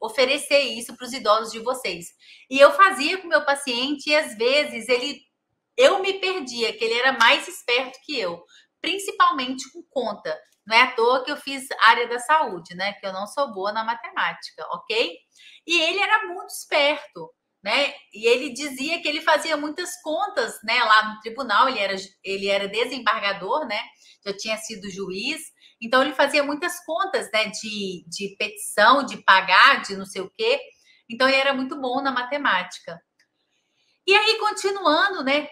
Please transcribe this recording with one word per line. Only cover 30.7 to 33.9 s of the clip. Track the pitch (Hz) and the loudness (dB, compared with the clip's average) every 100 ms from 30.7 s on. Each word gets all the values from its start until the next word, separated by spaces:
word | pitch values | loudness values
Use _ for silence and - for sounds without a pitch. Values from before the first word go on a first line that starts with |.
| _ _ _ - | _ _ _ -14
Então, | 233 262 | 0 2
ele | 269 | 4
era | 277 | 2
muito | 262 262 302 | 0 -4 -6
bom | 254 254 | -4 -4
na | 277 | -2
matemática. | 254 247 285 262 185 180 - - 165 _ _ _ _ _ _ _ _ _ | -4 -4 -4 0 0 -2 -12 -16 -18 _ _ _ _ _ _ _ _ _